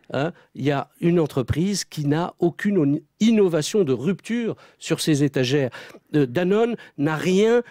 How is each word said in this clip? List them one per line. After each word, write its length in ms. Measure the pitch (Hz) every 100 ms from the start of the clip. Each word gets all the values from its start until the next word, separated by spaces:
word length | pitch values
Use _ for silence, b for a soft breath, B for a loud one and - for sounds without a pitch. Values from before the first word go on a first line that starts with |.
| -
hein, 220 | 127 160 b b -
il 100 | 135
y 60 |
a 180 | 139 - -
une 180 | 170 170
entreprise 640 | 151 139 120 143 190 196
qui 240 | - 156 143
n'a 260 | 156 180 -
aucune 400 | 175 - 208 190
on-, 200 | 139 151 - -
innovation 640 | 220 220 185 156 143 214
de 100 | 147
rupture 600 | 120 156 185 - 240 220 127 B _
sur 220 | - 156
ses 220 | - 143
étagères. 460 | 143 139 123 143 127 B B B _ 151
Euh, 100 | 131
Danone 500 | 127 180 214 233 220 B -
n'a 180 | 147 156
rien 460 | 170 185 220 240 B